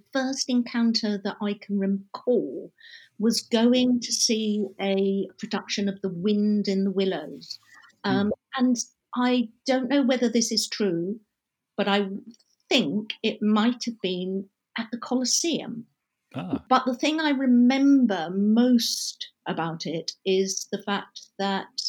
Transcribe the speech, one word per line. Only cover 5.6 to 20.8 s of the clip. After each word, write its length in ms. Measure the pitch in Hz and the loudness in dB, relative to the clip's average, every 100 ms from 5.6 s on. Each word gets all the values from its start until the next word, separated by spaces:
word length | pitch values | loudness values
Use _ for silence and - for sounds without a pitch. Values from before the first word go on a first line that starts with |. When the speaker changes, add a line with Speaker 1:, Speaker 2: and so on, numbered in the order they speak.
| - - 202 | -4 -4 -4
Speaker 1:
of 100 | 190 | -4
The 60 | 190 | -6
Wind 600 | 170 202 208 208 208 202 | -2 0 2 2 2 0
in 160 | 190 196 | 0 0
the 60 | |
Willows. 680 | 185 190 165 156 143 - - _ - - _ - | 0 0 -2 -6 -14 -16 -18 _ -20 -20 _ 0
Um, 220 | 202 208 - _ 262 | 2 0 -2 _ 0
Speaker 2:
Hmm. 100 | 254 | 0
Speaker 1:
and 100 | 233 - _ - 247 | 0 -4 _ -10 -2
I 320 | 247 254 233 _ - | 2 2 0 _ -2
don't 240 | 254 247 | 0 2
know 120 | 285 | 2
whether 260 | 254 247 240 | 2 2 2
this 200 | 240 233 | 2 0
is 200 | 220 - | -2 -4
true, 500 | - 202 170 180 220 _ _ _ _ _ - | -2 0 0 -4 -6 _ _ _ _ _ -4
but 140 | 202 | 0
I 180 | 202 196 196 - - _ _ - | 0 0 -6 -14 -20 _ _ 0
think 460 | 285 147 208 214 - | 0 2 -2 -6 -6
it 200 | 220 - | -4 0
might 420 | 208 214 233 247 | 2 4 2 0
have 160 | 240 226 | -6 -6
been 440 | 185 180 185 196 196 _ _ - | -4 -4 -4 -6 -8 _ _ -12
at 100 | 226 | -10
the 40 | 233 | -10
Colosseum. 880 | - 254 254 - 339 190 - - - _ _ _ _ 135 | -4 -2 0 -2 -2 -4 -6 -12 -14 _ _ _ _ -10
Speaker 2:
Ah. 280 | 180 - - | -6 -6 2
Speaker 1:
But 160 | 254 254 | 2 2
the 100 | - | -2
thing 240 | 294 320 | -2 0
I 120 | 302 | 0
remember 1000 | 269 262 240 247 269 277 277 226 185 160 | 2 4 6 6 6 6 6 4 0 -2
most 960 | 196 208 226 247 240 - - - - - _ - | 0 2 4 6 4 2 -6 -8 -10 -14 _ -8
about 400 | - 165 165 170 | -4 -4 -6 -6
it 280 | 165 165 - 190 | -6 -8 -8 0
is 420 | 190 190 - - | 0 0 -4 -8
the 100 | 202 | -8